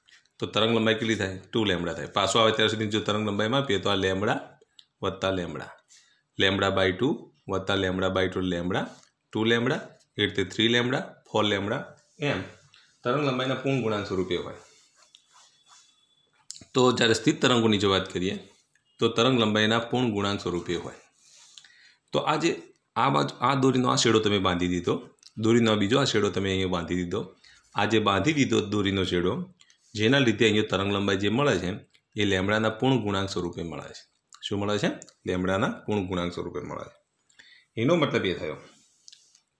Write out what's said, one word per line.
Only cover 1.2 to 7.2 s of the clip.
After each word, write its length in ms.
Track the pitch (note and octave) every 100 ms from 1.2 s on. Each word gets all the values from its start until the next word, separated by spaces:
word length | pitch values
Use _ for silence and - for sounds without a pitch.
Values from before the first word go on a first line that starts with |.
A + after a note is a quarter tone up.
| F#2+ F#2+
ટુ 260 | - A#2
લેમડા 300 | G2+ F2 E2+
થાય. 140 | D#2 C#2+
પાછું 340 | G#2 F#2+ A#2+
આવે 100 | A2
ત્યાર 180 | A2 A2
સુધી 180 | A2 G#2+
જો 120 | G#2+
તરંગ 280 | G#2 G#2 G#2+
લંબાઈ 200 | G2+ G#2+
માપીએ, 320 | C3+ C3 G2
તો 100 | G2+
આ 60 | G2
લેમડા 560 | F#2+ F#2+ G#2+ D#3+ - - _ _ - -
વત્તા 280 | F#2+ - F#2+
લેમડા. 400 | F#2 E2+ C#2+ - - _ - _ _ _ -
લેમડા 280 | G2 G2 G2
by 240 | F#2+ F#2+
ટુ 420 | F#2 C3 A#3